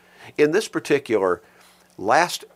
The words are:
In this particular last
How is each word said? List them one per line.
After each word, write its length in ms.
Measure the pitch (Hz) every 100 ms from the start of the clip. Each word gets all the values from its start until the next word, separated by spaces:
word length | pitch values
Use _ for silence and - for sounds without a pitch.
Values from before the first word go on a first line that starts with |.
| _ - - -
In 140 | 151
this 180 | 180 214
particular 720 | 160 - 143 131 107 95 87 _ _ _ _ _ -
last 480 | 95 139 175 - -